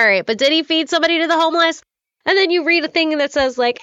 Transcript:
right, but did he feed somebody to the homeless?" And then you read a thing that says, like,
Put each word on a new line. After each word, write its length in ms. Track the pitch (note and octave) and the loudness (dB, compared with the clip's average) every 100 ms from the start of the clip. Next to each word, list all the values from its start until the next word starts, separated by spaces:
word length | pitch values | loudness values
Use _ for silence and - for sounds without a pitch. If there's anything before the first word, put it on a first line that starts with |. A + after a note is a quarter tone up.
right, 220 | A3 G3 E3+ | 2 2 0
but 100 | A3 | 0
did 160 | C4+ | 2
he 100 | D#4+ | 0
feed 260 | D#4 D#4+ D#4+ | 0 -2 -2
somebody 300 | E4+ E4 E4+ | 0 0 0
to 60 | E4 | 0
the 120 | D#4+ | 0
homeless?" 400 | D#4+ E4 E4 D#4+ _ _ _ _ - | 0 2 0 -2 _ _ _ _ -2
And 100 | F#4+ | 0
then 140 | F#4+ | 2
you 140 | F4 | 0
read 200 | D4+ E4+ | 0 0
a 40 | D4+ | 0
thing 280 | E4+ D#4+ D#4 | -2 -2 -2
that 140 | C#4+ | -2
says, 240 | D4 C4 B3 | -2 -2 0
like, 220 | A#3+ A#3+ | -2 -2